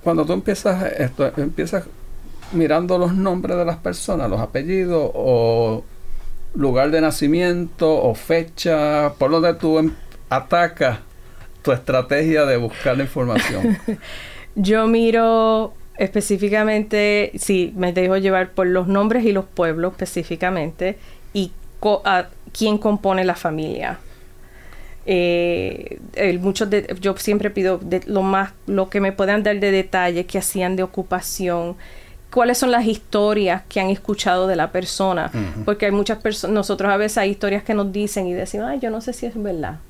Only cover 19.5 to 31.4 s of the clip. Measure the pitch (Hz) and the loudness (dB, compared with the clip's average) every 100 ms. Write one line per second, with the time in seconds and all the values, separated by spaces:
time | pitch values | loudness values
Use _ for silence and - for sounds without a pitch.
19.5 | - 170 160 175 185 190 - 160 165 185 | 0 0 0 -2 -2 -6 -4 -6 -2 -2
20.5 | 185 156 160 185 202 - - - 202 185 | 0 -4 -2 -4 -4 -14 -20 -8 -4 -4
21.5 | - - - 214 208 - 190 - - - | -6 -16 -4 0 0 2 0 0 -12 -16
22.5 | - 214 208 208 208 196 185 185 175 170 | -2 0 2 0 0 2 2 0 0 -4
23.5 | 156 156 123 - - - - - - - | -4 -4 -6 -6 -8 -14 -20 -20 -20 -20
24.5 | - - - - - - 185 175 175 175 | -20 -20 -18 -16 -12 -2 2 2 2 2
25.5 | 170 190 - - - - - 196 180 185 | 0 -4 -6 -12 -14 -12 -2 0 0 0
26.5 | 190 214 208 202 185 196 196 - 208 208 | -2 0 0 -2 -4 -2 -2 0 0 0
27.5 | 202 185 180 170 180 - 196 190 190 190 | 0 0 0 0 -4 0 0 2 2 0
28.5 | - - 196 190 202 196 196 196 208 208 | -8 -2 -2 0 0 0 0 0 2 2
29.5 | 208 202 190 190 185 180 175 175 190 180 | 2 2 2 2 0 0 0 -2 -4 -2
30.5 | 196 180 185 185 - 180 180 - - | -2 0 0 -2 -4 -4 -4 -4 -4